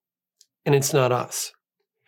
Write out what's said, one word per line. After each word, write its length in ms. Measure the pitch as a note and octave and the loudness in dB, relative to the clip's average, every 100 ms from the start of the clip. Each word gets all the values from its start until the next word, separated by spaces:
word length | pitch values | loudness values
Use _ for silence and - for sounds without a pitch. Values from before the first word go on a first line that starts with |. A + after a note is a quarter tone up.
| _ _ _ _ _ _ | _ _ _ _ _ _
and 120 | - C#3 | 0 0
it's 180 | C#3 | 2
not 180 | D3 B2+ | 2 2
us. 400 | B2 - - - - _ _ _ _ | 0 -4 -8 -10 -14 _ _ _ _